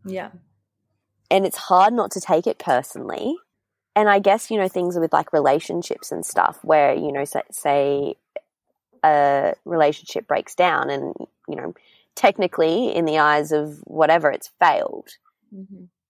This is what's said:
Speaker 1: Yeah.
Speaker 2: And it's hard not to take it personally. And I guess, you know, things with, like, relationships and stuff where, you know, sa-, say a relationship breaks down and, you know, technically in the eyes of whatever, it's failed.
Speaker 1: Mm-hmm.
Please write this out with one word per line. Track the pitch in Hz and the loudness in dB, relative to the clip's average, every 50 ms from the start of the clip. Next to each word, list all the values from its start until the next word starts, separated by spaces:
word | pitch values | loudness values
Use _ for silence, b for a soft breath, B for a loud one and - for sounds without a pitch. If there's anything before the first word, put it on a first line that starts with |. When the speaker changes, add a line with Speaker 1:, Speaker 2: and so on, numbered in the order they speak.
| - | -14
Speaker 1:
Yeah. | 190 190 185 175 - - 175 _ _ _ _ _ _ _ _ _ _ _ _ _ _ _ _ _ - | -10 -10 -10 -10 -12 -16 -20 _ _ _ _ _ _ _ _ _ _ _ _ _ _ _ _ _ 0
Speaker 2:
And | - 196 196 | 2 2 2
it's | 180 - - | 0 -4 -6
hard | - - 185 180 190 214 240 | -2 2 4 6 6 6 4
not | 240 202 - | 2 -2 -2
to | - 190 | -4 -6
take | - - 175 160 - - | -2 0 0 2 2 0
it | - - | -4 -4
personally. | - - 135 123 - - - - - - - - - 254 320 359 _ _ _ _ _ _ _ _ _ _ - | -2 0 0 0 0 -4 -8 -12 -10 -10 -8 -6 -6 -6 -6 -8 _ _ _ _ _ _ _ _ _ _ 0
And | 208 214 208 | 2 4 4
I | 202 196 | 4 4
guess, | 202 196 196 226 - - | 4 4 2 2 0 -2
you | 220 214 | -2 -2
know, | 190 185 | -2 -2
things | - 185 175 175 175 175 | -2 -2 -2 -2 0 0
with, | 165 165 - | 0 2 2
like, | 165 165 - - | 0 0 0 0
relationships | 156 147 143 139 160 - - 160 170 175 - - - - - | 2 2 2 2 0 0 -4 -6 -6 -6 -6 -8 -10 -10 -10
and | - 85 120 | -10 -10 -10
stuff | - - - 90 - - - - | -4 -2 0 0 0 -2 -4 -2
where, | - 156 151 143 139 - | 0 2 4 4 2 2
you | - - 151 | 0 -4 -4
know, | 143 139 139 | -4 -6 -6
sa-, | 147 - - - _ | -6 -6 -8 -8 _
say | - - - 147 139 143 139 143 143 139 143 - - - _ _ - - - _ _ _ _ _ _ _ _ _ _ _ - | -10 -8 -4 -2 0 0 0 0 0 -2 -4 -4 -8 -10 _ _ -18 -18 -18 _ _ _ _ _ _ _ _ _ _ _ 2
a | 156 151 147 143 143 139 139 139 - - - _ | 2 4 4 4 2 2 2 0 -2 -2 -4 _
relationship | - 170 165 156 147 156 - - - - - - - | -4 0 2 2 2 0 -2 -8 -12 -10 -8 -6 -4
breaks | 147 - - - - | -4 -4 -4 -4 -2
down | - 175 180 160 139 135 139 | 0 0 0 0 0 -2 -4
and, | 139 139 139 - - - - - _ _ _ - | -4 -6 -6 -8 -10 -12 -14 -18 _ _ _ -12
you | - | -12
know, | - - 82 87 b b b b b b b _ | -10 -10 -12 -12 b b b b b b b _
technically | - - 196 202 - 196 175 - - 165 160 165 214 254 220 - | 0 2 2 2 2 -2 -2 0 0 0 2 2 0 -2 -2 -2
in | - 170 | -2 -2
the | 156 151 156 | 0 2 2
eyes | 151 151 147 147 151 156 | 4 4 4 2 0 0
of | 156 151 147 151 147 151 - | -2 -2 -2 -4 -10 -16 -18
whatever, | - - 156 160 151 160 170 156 147 | -8 -2 2 4 4 4 4 2 0
it's | 135 - - - _ - | -2 -2 -6 -14 _ 0
failed. | 180 165 143 95 - - - - - - - _ _ _ _ _ _ _ 208 | 2 2 2 2 -2 -4 -6 -10 -16 -18 -20 _ _ _ _ _ _ _ -20
Speaker 1:
Mm-hmm. | 190 190 190 196 180 180 180 _ _ _ | -20 -18 -18 -20 -20 -20 -20 _ _ _